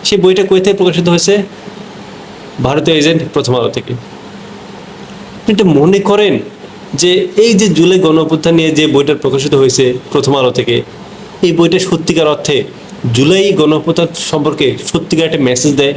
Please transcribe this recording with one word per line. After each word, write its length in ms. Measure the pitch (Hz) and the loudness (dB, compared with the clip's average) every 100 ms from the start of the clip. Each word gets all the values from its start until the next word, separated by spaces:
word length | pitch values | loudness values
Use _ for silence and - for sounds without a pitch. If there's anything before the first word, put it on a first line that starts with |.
| - | 0
সেই 120 | 202 | 2
বইটা 200 | 185 185 190 | 4 2 2
কই 100 | 190 | 2
থেকে 120 | 190 196 | 2 2
প্রকাশিত 260 | 180 165 170 | 2 2 2
হয়েছে? 200 | 170 - 208 196 - - - - - - - - - - - 123 | 2 2 0 0 -10 -18 -16 -18 -18 -18 -18 -18 -18 -18 -4 -2
ভারতীয় 300 | 147 156 156 | 0 2 2
এজেন্ট 200 | 147 165 135 147 | 2 0 -2 -4
প্রথম 180 | 131 127 | 0 0
আলো 100 | 113 120 | 0 -4
থেকে। 160 | 104 123 - - - - - - - - - - - - - - | -8 -10 -10 -18 -18 -18 -18 -18 -18 -18 -18 -20 -18 -18 -18 -8
আপনি 120 | - 208 | -2 2
এটা 100 | 196 143 | 4 4
মনে 200 | 156 196 196 | 4 2 2
করেন 240 | 208 208 127 - - - - - 139 | 2 2 0 -6 -16 -20 -20 -12 -2
যে 100 | 180 185 185 - | 0 2 0 2
এই 80 | 226 202 | 4 4
যে 80 | 214 156 | 2 4
জুলাই 220 | 175 185 180 | 4 4 4
গণ 120 | 156 | 2
অভ্যুত্থান 300 | 156 160 170 165 | 2 0 2 2
নিয়ে 120 | 160 151 | 2 2
যে 60 | 156 135 | 2 2
বইটা 180 | 143 147 | 2 0
প্রকাশিত 300 | 139 135 143 143 | 0 -2 0 2
হয়েছে 240 | 135 127 127 123 - | 4 4 0 0 -2
প্রথম 200 | 147 135 139 | -2 2 2
আলো 120 | 127 120 | 2 0
থেকে, 160 | 120 117 - - - - - - 175 | -2 -2 -4 -16 -18 -18 -18 -2 0
এই 60 | 165 | 2
বইটা 200 | 170 185 185 | 2 2 0
সত্যিকার 400 | 165 160 156 151 | -2 0 0 0
অর্থে 240 | 147 - 139 104 - - - 127 117 | 0 0 -2 -2 -12 -18 -8 -4 0
জুলাই 340 | 143 190 196 185 | 2 2 2 2
গণ 120 | 151 156 | 2 0
অভ্যুত্থান 300 | 160 165 170 - - | 0 -2 -2 -4 -4
সম্পর্কে 360 | 156 147 147 135 123 - | -2 -2 0 -2 -2 -4
সত্যিকার 340 | 165 160 160 160 | -4 -2 0 0
একটা 120 | 160 127 | 0 0
মেসেজ 240 | 123 151 139 | 0 0 2
দেয়? 120 | 139 | 0